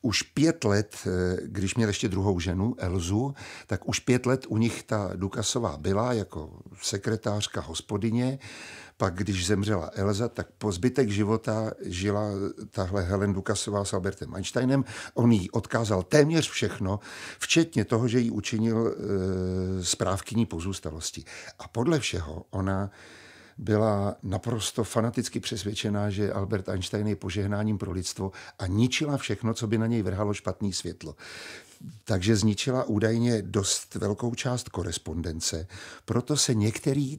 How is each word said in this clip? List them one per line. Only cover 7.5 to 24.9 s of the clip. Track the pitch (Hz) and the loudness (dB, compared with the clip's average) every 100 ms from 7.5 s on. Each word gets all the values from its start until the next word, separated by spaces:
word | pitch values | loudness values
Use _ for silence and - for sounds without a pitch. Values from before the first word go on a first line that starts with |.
| 107 | -4
hospodyně. | 80 82 - 104 113 117 127 139 - - - - - _ | -6 -8 -4 0 2 2 0 -2 -10 -16 -16 -16 -20 _
Pak, | 98 | 0
když | 87 104 95 87 | 0 -2 0 2
zemřela | 101 101 101 80 | 2 2 0 -2
Elza, | - 98 101 117 | -2 0 2 -2
tak | - 95 _ | -4 -8 _
po | 110 | -2
zbytek | 87 127 127 123 | 0 0 2 2
života | 98 104 110 - 110 110 - | 2 2 2 0 -2 -2 -6
žila | 98 90 98 104 107 98 98 - 104 | -8 -2 0 0 -2 -2 -4 -6 -10
tahle | - 92 98 | -4 -2 0
Helen | 87 98 101 | 0 2 2
Dukasová | 95 92 104 - 101 | 0 0 -2 0 -2
s | 101 | 0
Albertem | 101 92 - - | -2 -2 -4 -8
Einsteinem. | 95 95 123 127 139 131 - - | -6 -2 0 4 2 2 -6 -6
On | - 120 | 4 6
jí | 110 90 | 6 4
odkázal | 117 - 117 110 98 | -4 0 0 2 0
téměř | 87 151 147 165 - | 4 6 6 4 2
všechno, | - 107 - 95 104 - - - - | -2 -2 -2 -2 -2 -6 -14 -14 -8
včetně | - 165 165 135 | 2 4 4 2
toho, | 104 113 120 | 2 4 4
že | 123 | 4
jí | 117 | 2
učinil, | 104 - 110 113 113 113 - | 0 -2 2 2 4 2 0
eh, | 104 98 92 92 92 92 92 95 | -2 0 0 0 0 0 0 -2
správkyní | 87 - 113 95 - 110 113 | -2 0 2 0 0 0 0
pozůstalosti. | 85 87 95 78 78 - - - - - - | 0 -4 -4 -6 -6 -8 -10 -14 -16 -16 -16
A | - | -6
podle | 113 131 160 | 0 2 2
všeho | - - 80 85 - | 2 -4 -4 -8 -8
ona | 101 95 95 101 - - - - - - - | -2 0 0 -2 -8 -20 -20 -20 -20 -20 -10
byla | 113 107 110 101 101 - | 2 4 4 2 0 -4
naprosto | - 95 117 117 - - | -4 -4 -2 -2 -2 -2
fanaticky | 107 | 0